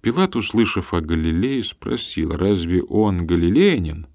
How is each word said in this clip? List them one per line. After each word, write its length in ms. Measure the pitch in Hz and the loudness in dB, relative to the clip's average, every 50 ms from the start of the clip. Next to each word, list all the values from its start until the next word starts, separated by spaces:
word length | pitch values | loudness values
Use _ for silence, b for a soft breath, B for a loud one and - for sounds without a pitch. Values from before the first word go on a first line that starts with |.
Пилат, 340 | - 117 117 156 190 185 - | -2 -2 2 2 0 0 0
услышав 560 | 123 104 - - 107 117 107 - 98 87 - | -4 -4 -2 2 2 2 2 0 -4 -4 -2
о 80 | - 87 | -2 -2
Галилее, 640 | 78 78 82 80 78 82 80 85 104 131 135 127 107 | 0 0 -2 0 0 0 0 0 0 0 -2 -2 -4
спросил: 680 | - - _ - - - 123 - - - - 78 80 | -6 -10 _ -6 -6 -4 -4 -6 -8 -6 -4 -4 -4
«Разве 500 | 80 78 90 98 104 92 82 85 90 90 | -2 0 2 2 2 2 0 0 0 0
он 440 | - - - 104 107 104 95 87 85 | 0 0 0 2 2 2 0 -2 0
галилеянин?» 800 | 78 87 87 82 85 101 143 190 202 175 120 87 78 78 82 82 - _ | 0 0 2 2 2 4 4 4 4 2 2 -2 -4 -6 -8 -12 -16 _